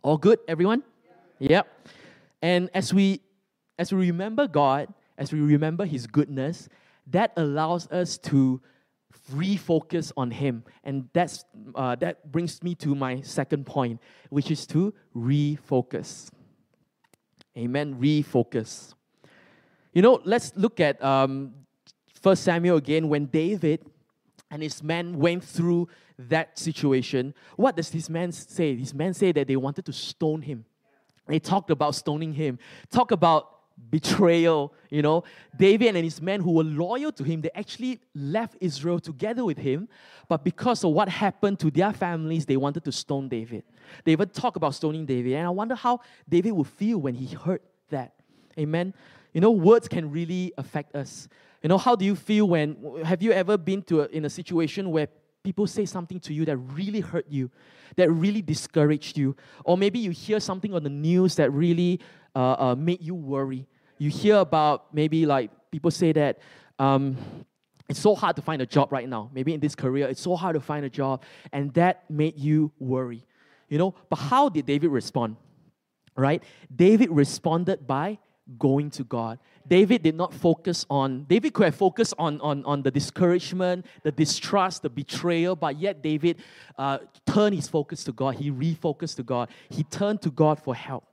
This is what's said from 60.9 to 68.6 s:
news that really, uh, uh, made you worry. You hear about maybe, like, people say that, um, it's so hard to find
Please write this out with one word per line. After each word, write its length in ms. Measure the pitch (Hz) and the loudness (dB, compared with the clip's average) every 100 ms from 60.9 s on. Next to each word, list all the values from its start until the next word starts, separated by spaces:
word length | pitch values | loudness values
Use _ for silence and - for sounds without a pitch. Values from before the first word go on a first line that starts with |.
news 460 | 143 156 180 185 - | -2 2 4 4 4
that 160 | 139 | 2
really, 480 | 143 170 170 175 180 - - _ | 4 2 4 2 0 -6 -20 _
uh, 220 | 135 127 131 | 0 2 2
uh, 160 | 131 | 2
made 260 | 123 165 180 | 0 -2 -2
you 140 | 160 | -6
worry. 540 | 180 139 139 135 131 135 _ _ _ | -8 -6 -4 -4 -8 -12 _ _ _
You 120 | 147 | -4
hear 280 | - 208 208 | 2 4 6
about 540 | 170 160 151 143 _ | 4 4 2 0 _
maybe, 320 | 151 156 160 | -2 0 2
like, 280 | 156 135 110 _ _ | 2 2 -2 _ _
people 220 | 160 165 | -2 -2
say 180 | 156 170 | 2 2
that, 260 | 156 143 - - - _ - | 4 2 -2 -12 -20 _ 0
um, 360 | 135 135 139 131 - - - _ _ _ - | 2 2 0 -4 -10 -16 -20 _ _ _ -10
it's 120 | 147 | 2
so 160 | 208 202 | 2 4
hard 180 | 196 | 0
to 80 | 170 | -2
find 180 | 151 156 | -4 -4